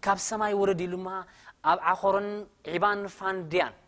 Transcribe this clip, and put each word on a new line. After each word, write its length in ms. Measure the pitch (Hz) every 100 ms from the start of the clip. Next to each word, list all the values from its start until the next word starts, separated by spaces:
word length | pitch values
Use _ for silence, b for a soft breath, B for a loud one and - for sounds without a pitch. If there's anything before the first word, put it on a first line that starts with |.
ካብ 180 | - 196
ሰማይ 340 | - 220 214
ውረድ 260 | 202 196 180
ኢሉ 140 | 180 180
ድማ 120 | 185 190 185 B B _
ኣብ 140 | 151 180 165
ዓኾርን 380 | 190 196 196 208 208 202 _ -
ዒባን 340 | 170 208 202 202
ፋንድያን 640 | - 190 190 165 170 135 -